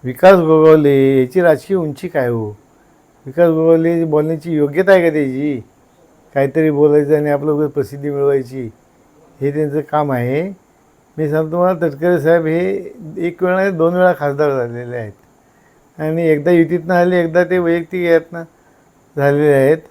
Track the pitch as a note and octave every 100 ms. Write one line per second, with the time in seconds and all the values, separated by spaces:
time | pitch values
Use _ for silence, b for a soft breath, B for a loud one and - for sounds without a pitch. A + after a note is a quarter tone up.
0 | C3 B2 F#3 F#3+ D#3+ D#3+ D#3+ D#3 D3 C#3
1 | C3+ C3+ C3 F#3 E3+ D3+ - G3 D#3+ C#3
2 | F#3 D#3 B2 A#2 G#2+ G2+ _ b b b
3 | _ _ C#3 C3+ E3+ D#3+ D#3+ E3 E3 E3+
4 | E3 D3+ D3+ D#3+ E3+ D#3 D3 D3 F#3+ F#3+
5 | E3+ D3+ C#3 C3 D3 C3 - _ _ _
6 | _ _ _ C#3 C#3 D#3+ D#3 C#3+ D3+ D3
7 | C#3+ D3+ D3 C#3+ D3 D3 D3+ C#3 C3 C#3+
8 | C#3+ C#3+ C#3 C#3 B2 C3 A#2 - _ _
9 | _ _ _ _ C#3 C#3+ D3+ D3 C#3 D3+
10 | D3 C3 A#2+ C#3 F#3 F#3+ _ _ _ _
11 | _ - D#3 D#3 D#3+ E3+ F3+ F3+ E3 C#3
12 | E3+ F3 D3 E3+ D#3+ D#3+ F#3 G3 F3+ -
13 | D#3 D#3+ E3+ F3 F3+ F#3 G3 F3 E3 F3+
14 | F3+ F3 D3 C#3 D3+ C3+ A#2+ A#2+ A#2+ B2
15 | G#2+ G2 _ _ b b b b b -
16 | D#3 D#3+ E3 D3+ D3 F3 D#3+ F3 D#3+ F3
17 | F3 F3+ E3 E3 F3 F#3 E3+ E3+ E3 F#3
18 | E3+ E3 E3 E3+ E3 b b b b _
19 | _ - C#3+ C#3+ D3+ C#3 C3 D#3+ -